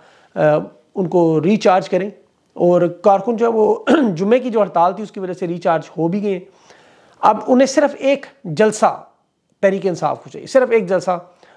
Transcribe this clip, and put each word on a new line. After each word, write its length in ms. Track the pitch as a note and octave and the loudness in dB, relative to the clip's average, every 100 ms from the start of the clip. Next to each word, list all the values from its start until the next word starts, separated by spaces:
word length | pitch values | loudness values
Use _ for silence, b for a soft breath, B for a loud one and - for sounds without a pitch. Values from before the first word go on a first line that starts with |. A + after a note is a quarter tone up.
| b b b - | b b b 0
अ, 240 | D#3 D3+ F3+ - _ - | 2 2 -2 -16 _ -6
उनको 440 | E3+ F3+ E3 D#3+ | -2 2 2 2
रिचार्ज 480 | D#3 G#3+ G#3 F#3 - | 0 2 2 2 0
करें, 260 | F#3 G3+ - _ _ _ - | -4 -4 -10 _ _ _ -2
और 300 | F3 F3+ F3 E3+ G#3 | 2 4 2 0 2
कारकुन 300 | G3 G3 A3+ | 2 0 -2
जो 100 | A#3 | -2
है, 60 | |
वो 340 | A3 G#3+ A3 - | 0 0 0 2
<clears throat> 0 | |
जुम्मे 500 | E4 B3 D#3+ G3 B3 | 2 2 -2 0 0
की 100 | A#3+ | 0
जो 120 | A3 | -2
हड़ताल 320 | G3 E3+ F3 | -2 0 0
थी, 100 | F#3+ | -2
उसकी 160 | G#3 - | -12 -10
वजह 140 | F#3 | -10
से 120 | F3 F3 | -8 -8
रिचार्ज 440 | E3+ F#3 D#3+ - - | -4 -2 -2 -4 -4
हो 100 | E3 | -4
भी 120 | G3+ | -2
गए। 200 | G#3 F#3 - b b b b b b b | -4 -6 -8 b b b b b b b
अब 240 | - G#3+ - | 0 0 2
उन्हें 180 | B3+ C4+ | 2 4
सिर्फ 280 | D#4 C#4+ C#4+ | 2 0 -2
एक 300 | C4+ C#4 - _ F3+ | -2 -2 -4 _ -12
जलसा 420 | D3+ G#3+ G#3+ G3+ - - _ _ _ _ _ | 0 0 2 0 -2 -14 _ _ _ _ _
तहरीक 240 | G3 F#3+ F#3+ | -2 0 -4
इंसाफ 380 | E3+ D3+ C3 | -4 -4 -6
को 60 | - | -10
चाहिए, 180 | D3+ - | -18 -2
सिर्फ 240 | C4+ B3 | 0 2
एक 160 | A3+ F3+ | 0 0
जलसा, 480 | F#3 F#3 F3 - b b | -2 -2 -6 -6 b b